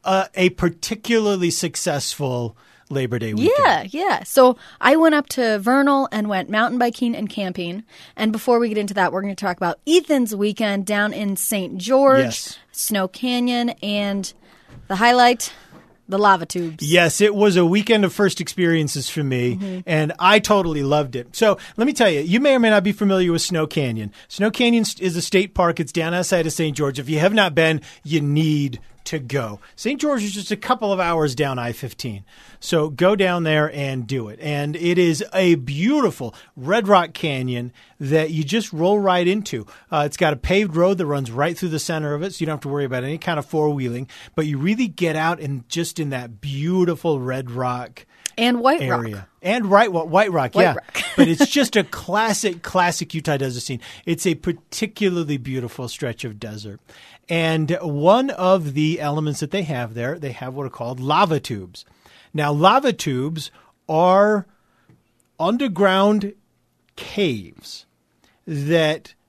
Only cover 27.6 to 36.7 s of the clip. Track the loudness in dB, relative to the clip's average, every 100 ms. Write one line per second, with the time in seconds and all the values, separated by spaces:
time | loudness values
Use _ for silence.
27.6 | 2 2 -6 -20 -2 -2 2 2 2 0
28.6 | -2 -6 -18 -18 -10 -10 -4 -4 -4 -10
29.6 | -18 -8 -6 -2 0 0 -2 -6 -6 -6
30.6 | -2 -2 0 0 0 0 0 0 -2 -2
31.6 | -6 -8 -10 -10 -10 -10 -14 -20 -20 -18
32.6 | -2 0 0 2 2 4 0 0 0 2
33.6 | 0 -2 -6 -6 -6 -6 -6 -10 -6 -4
34.6 | -4 -2 0 4 4 2 -2 0 4 2
35.6 | 0 -2 2 2 2 -2 -10 -12 -20 -14
36.6 | -2